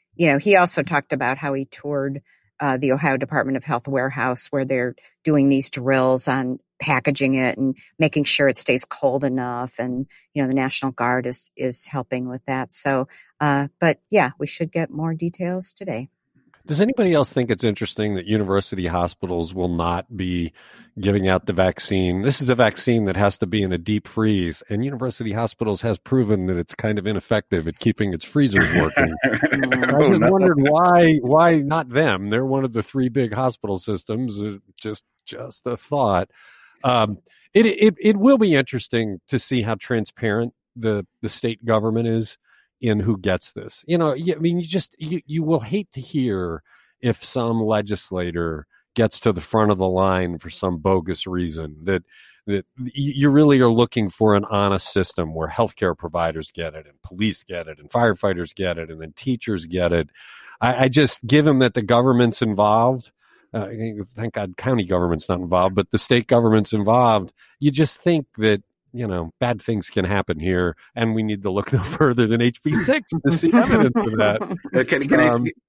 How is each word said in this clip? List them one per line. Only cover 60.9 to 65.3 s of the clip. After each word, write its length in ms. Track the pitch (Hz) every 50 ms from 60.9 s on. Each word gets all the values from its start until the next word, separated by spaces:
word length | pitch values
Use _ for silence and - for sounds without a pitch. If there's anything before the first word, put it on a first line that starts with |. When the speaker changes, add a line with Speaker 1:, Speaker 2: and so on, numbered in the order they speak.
| 120 151 147 120 - - -
Speaker 2:
given 360 | 110 135 151 147 156 143 131
that 140 | 131 120 -
the 80 | 123 104
government's 600 | 95 120 120 123 135 123 120 123 113 107 - 123
involved, 720 | 110 104 95 104 104 107 113 117 127 131 127 - - _ _ _ _ _ _ _ _ -
uh, 140 | 113 101 95 113 110 113 113 107 104 98 - -
thank 180 | 104 113 113 -
God 220 | 113 101 95 90
county 300 | - - - 127 117 95
government's 420 | 87 92 87 87 87 85 78 -
not 100 | -